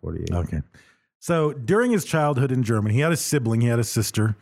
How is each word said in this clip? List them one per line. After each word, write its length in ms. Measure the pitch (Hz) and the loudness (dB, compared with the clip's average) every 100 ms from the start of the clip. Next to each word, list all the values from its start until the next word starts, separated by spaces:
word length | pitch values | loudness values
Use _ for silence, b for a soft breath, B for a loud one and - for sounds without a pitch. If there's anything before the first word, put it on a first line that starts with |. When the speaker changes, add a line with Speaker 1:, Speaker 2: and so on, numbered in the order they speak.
Speaker 1:
forty-eight. 280 | 82 80 82 | -10 -8 -4
Speaker 2:
Okay. 300 | 85 85 78 - b b b b _ | -4 -4 -6 -8 b b b b _
So 300 | - 170 151 | -2 0 0
during 380 | 143 113 202 247 | -2 0 2 2
his 160 | 214 - | 0 0
childhood 440 | 160 147 135 131 | 0 2 2 0
in 120 | 127 | 0
Germany, 320 | 117 113 107 | 0 0 2
he 60 | 110 | 2
had 120 | 160 | 2
a 40 | 165 | 0
sibling, 440 | - 151 113 113 | 0 -2 0 2
he 60 | 120 | 2
had 120 | 117 | 2
a 60 | |
sister. 520 | 113 117 104 - 110 104 | 0 -2 -2 0 0 -2